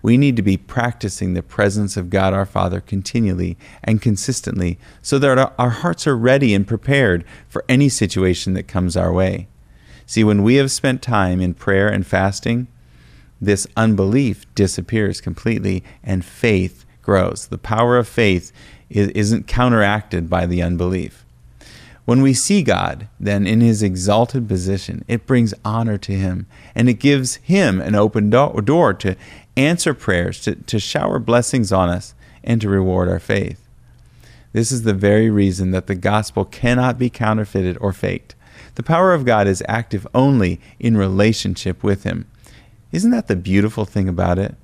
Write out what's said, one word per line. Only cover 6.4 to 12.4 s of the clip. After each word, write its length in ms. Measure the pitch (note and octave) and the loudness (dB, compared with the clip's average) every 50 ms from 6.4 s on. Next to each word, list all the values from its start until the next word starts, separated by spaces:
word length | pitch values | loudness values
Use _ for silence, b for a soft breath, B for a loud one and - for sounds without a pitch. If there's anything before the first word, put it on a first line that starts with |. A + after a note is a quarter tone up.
| C#3+ A#2+ G#2 | 4 4 2
and 120 | G2 G2+ | 2 2
prepared 600 | G2+ A#2 A2 - - C#3 C#3 C3 G#2 F2 E2+ E2 B B B B B | 0 -4 -4 -2 0 2 2 4 2 2 0 -2 B B B B B
for 160 | - - - | -10 -10 -2
any 220 | - B2+ B2+ C#3+ C#3 | 0 2 4 4 2
situation 640 | - - A2 F#2 - - F#2 F#2 F2+ - - G2 F#2+ | 2 0 -2 -2 0 0 2 2 0 0 -2 -4 -4
that 160 | F2+ F2 - | -4 -6 -4
comes 260 | - F#2+ F#2 F2+ E2 | -4 -2 -2 0 0
our 160 | F2+ F2 F2 | 0 0 0
way. 360 | F2 F#2 F#2 F#2 F#2 F2 F2 - _ _ b b b b b b b b b | 0 0 0 0 -2 -6 -10 -14 _ _ b b b b b b b b b
See, 180 | - - A2 A2 | -6 0 2 2
when 200 | G#2+ G#2 G2+ G2 | 4 4 4 4
we 120 | A2 B2 | 4 4
have 160 | C#3 C#3 C3 | 4 2 0
spent 300 | - - - C3+ B2+ C3 | -2 -2 -2 -2 -2 -2
time 400 | - - A#2 G#2 F#2+ F2+ F2+ F#2 | -4 -2 0 0 2 2 0 0
in 120 | F#2 F2+ E2+ | 0 -2 -4
prayer 360 | - - - G2 F#2+ G2 G#2+ | -4 -2 0 2 2 2 2
and 180 | G2+ G2 F#2 | 0 -2 -4
fasting, 600 | - - F#2 F#2+ G2 G2 - | -2 0 0 0 0 -2 -4